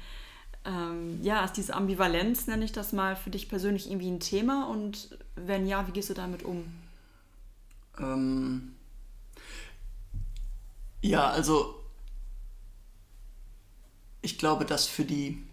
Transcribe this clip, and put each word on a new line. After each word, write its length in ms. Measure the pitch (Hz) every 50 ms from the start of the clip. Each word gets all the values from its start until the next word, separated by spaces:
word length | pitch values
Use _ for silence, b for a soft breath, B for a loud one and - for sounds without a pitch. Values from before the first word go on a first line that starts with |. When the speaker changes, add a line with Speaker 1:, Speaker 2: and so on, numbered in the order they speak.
| B B B B B B B B B B - - -
Speaker 1:
Ähm, 540 | 196 185 175 170 170 170 170 170 170 165 165 170
ja, 220 | 202 214 214 190
ist 120 | 185 -
diese 180 | - 190 - -
Ambivalenz, 720 | 190 196 190 190 180 190 175 165 170 185 220 240 - -
nenne 180 | - 220 220 220
ich 60 | 214
das 220 | - 226 208 - -
mal, 240 | 196 190 190 190
für 140 | 185 - 190
dich 180 | 185 190 - -
persönlich 420 | 220 190 185 202 208 196 - -
irgendwie 220 | 196 190 180 185 180
ein 80 | 170
Thema? 480 | - - 196 196 220 247 277 277 269 -
Und 500 | 226 214 208 208 208 - - - - - - - -
wenn 320 | - 180 180 202 190 190
ja, 220 | 196 196 196 196 185
wie 40 | 175
gehst 180 | 202 196 -
du 40 | 190
damit 300 | - 185 180 180 175 -
um? 220 | - 180 175 170 165 170 170 b b b b b b b b b b b b - - - - - - - - - - - -
Speaker 2:
Ähm, 760 | 135 131 131 135 131 131 131 131 131 127 127 127 127 127 - - - - - - - - - - - - B B B B B B B B B B B - - - - - - - - - - - - - - - - - - - - - - - -
ja, 280 | 202 - 151 143 -
also 440 | - 156 147 143 156 147 - - - - - - - - - - - - - - - - - - - - - - - - - - - - - - - - - - - - - - - - - - - - - - - - - - - - -
ich 160 | - - -
glaube, 260 | - 156 156 - 147
dass 220 | - 151 143 -
für 180 | - - - 156
die 380 | 135 147 143 143 139 165 - - -